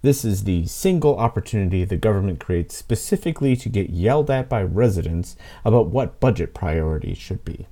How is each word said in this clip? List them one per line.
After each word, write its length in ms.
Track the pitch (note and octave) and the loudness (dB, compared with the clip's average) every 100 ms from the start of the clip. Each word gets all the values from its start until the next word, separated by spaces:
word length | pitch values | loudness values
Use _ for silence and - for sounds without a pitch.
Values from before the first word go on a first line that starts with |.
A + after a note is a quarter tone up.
This 220 | C#3 C#3 A2+ | 4 2 2
is 200 | G2 G2+ | 0 0
the 200 | F2 E2+ | 0 0
single 500 | - F#3+ F3+ D3 B2+ | 0 0 4 2 2
opportunity 680 | A2+ - - A2 F#2+ F#2 F2+ | 0 -2 -2 0 0 0 0
the 100 | F2 | 0
government 440 | A2 G2+ G2 E2+ | 2 2 0 -4
creates 360 | - F2 E2+ - | -2 -2 -2 -8
specifically 800 | - A2+ - G3+ F3 D#3+ C#3 B2+ | -4 -4 0 -2 -2 -2 0 0
to 140 | A2+ | 0
get 220 | G#2+ E2 | -2 -2
yelled 400 | E2+ G2 C#3+ D3 | 0 2 2 2
at 180 | C3 B2+ | 0 0
by 140 | A#2 | -2
residents 720 | F#2 F2+ A#2+ F#2+ D2+ E2 - - - - | 0 2 2 2 -2 -4 -4 -10 -20 -4
about 260 | A2+ A#2 A2 | 2 4 4
what 300 | B2+ B2 - | 0 -2 0
budget 360 | C3 F#2 - - | 0 2 -4 -4
priorities 640 | E2+ D#2+ D#2 D#2 D2+ F2 | -2 0 0 -2 -4 -8
should 260 | - F#2 - | -8 -8 -8
be. 220 | - - | -12 -14